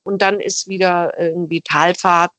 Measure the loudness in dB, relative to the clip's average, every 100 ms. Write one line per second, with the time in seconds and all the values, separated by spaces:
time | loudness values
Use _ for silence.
0 | -6 0 0 0 -4 -6 -6 0 0 2
1 | -2 -2 -4 -2 -4 -4 0 2 2 2
2 | 2 2 0